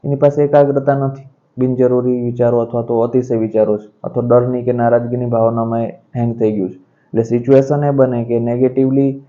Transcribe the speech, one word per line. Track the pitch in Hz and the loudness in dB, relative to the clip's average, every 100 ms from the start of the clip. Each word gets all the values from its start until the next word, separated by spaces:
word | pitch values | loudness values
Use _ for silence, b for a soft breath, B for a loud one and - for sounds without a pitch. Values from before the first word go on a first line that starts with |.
એની | 147 143 | -4 2
પાસે | 147 147 | 2 2
એકાગ્રતા | 143 143 143 139 139 | 2 4 4 2 0
નથી, | 139 135 135 - _ _ - | 0 -2 -6 -18 _ _ -4
બિનજરૂરી | 127 127 127 123 123 123 | -2 2 2 2 0 -2
વિચારો | 120 120 120 120 | -4 0 0 2
અથવા | 117 120 | 0 -4
તો | 117 117 | -2 0
અતિશય | 117 127 123 117 | 0 0 0 -2
વિચારો | 110 110 107 104 | 0 0 0 0
છે, | - _ | -4 _
અથવા | - 120 120 | -8 -6 2
ડરની | 120 123 123 | 2 2 -4
કે | 123 | -4
નારાજગીની | 120 117 120 120 123 123 | 0 2 2 0 -4 -2
ભાવનામાં | 117 113 117 113 117 113 | 0 0 0 -2 -2 -4
એ | - _ 123 | -8 _ -4
હેંગ | 117 113 | -4 0
થઈ | 110 | -2
ગયું | 107 92 | 0 -6
છે. | |
એટલે | 92 _ _ _ 110 | -8 _ _ _ -4
સિચ્યુએશન | 117 120 120 135 135 143 | -2 -2 4 4 4 -2
એ | 147 | 0
બને | 139 131 120 | 2 2 0
કે | 117 117 | -2 -2
નેગેટિવલી | 120 120 127 131 131 135 139 135 | -2 0 0 2 0 2 0 -2